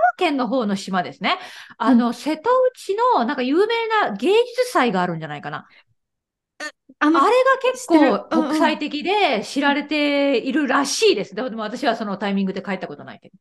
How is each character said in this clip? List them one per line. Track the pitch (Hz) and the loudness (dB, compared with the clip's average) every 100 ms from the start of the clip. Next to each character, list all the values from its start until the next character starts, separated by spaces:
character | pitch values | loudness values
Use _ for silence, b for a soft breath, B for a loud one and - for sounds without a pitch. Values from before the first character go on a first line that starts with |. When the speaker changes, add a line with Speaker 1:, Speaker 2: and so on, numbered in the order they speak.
| 719 - | 2 2
Speaker 1:
県 | 349 277 | 0 0
の | 226 | 0
方 | 262 208 | 0 0
の | 196 | -4
島 | - 185 | -2 -4
で | 175 | -4
す | - | -4
ね。 | 220 359 B B B B | -4 -4 B B B B
あ | 269 240 | 4 4
の、 | 240 | 4
Speaker 2:
う | |
ん。 | |
Speaker 1:
瀬 | 233 285 311 | -2 -6 -2
戸 | 453 508 508 | 0 2 2
内 | - - 403 494 392 | -2 -6 0 2 2
の | |
な | 233 269 | 0 -2
ん | |
か | |
有 | 254 311 427 | 0 2 2
名 | 466 453 | 0 0
な | 440 381 196 | 0 0 0
芸 | 302 | 2
術 | 440 480 - 494 | 2 2 -2 0
祭 | 339 240 | 2 2
が | 185 | 0
あ | 175 | -2
る | 165 | -4
ん | |
じ | 156 | -8
ゃ | |
な | 147 | -10
い | |
か | 147 | -10
な。 | 151 - b b _ _ _ _ _ _ - | -10 -14 b b _ _ _ _ _ _ -14
Speaker 2:
え、 | 294 - _ - | -14 -16 _ -2
あ | 294 | 2
の、 | 320 | 4
Speaker 1:
あ | 359 | 4
れ | |
が | 508 523 523 508 | 4 4 2 0
結 | 508 - | -4 2
構 | |
Speaker 2:
知 | 330 | 4
っ | |
て | 269 | 4
る。 | 202 - | 2 0
う | 320 | -2
ん | |
う | 311 | 0
ん。 | |
Speaker 1:
国 | 311 | 2
際 | 311 311 | 0 0
的 | 294 294 | -6 -6
で | 339 415 330 220 - | -2 0 2 0 -4
知 | 277 | -2
ら | 285 | 0
れ | 285 | 0
て | 294 302 294 285 277 240 | -2 -2 0 2 2 0
い | 262 | 0
る | 285 262 | -2 0
ら | 277 277 | 0 0
し | - 427 | 2 2
い | 214 | 2
で | |
す。 | - | -2
で | 196 | -8
も、 | 254 226 | -8 -8
私 | 214 247 277 | -8 -2 -2
は | 220 | -2
そ | |
の | 208 190 | -4 -4
タ | 202 | -2
イ | |
ミ | 196 | 0
ン | 190 | -2
グ | |
で | 190 | -4
帰 | 202 | -6
っ | 185 | -8
た | - | -8
こ | 143 | -14
と | 131 | -16
な | 101 | -20
い | |
け | 131 | -20
ど。 | _ | _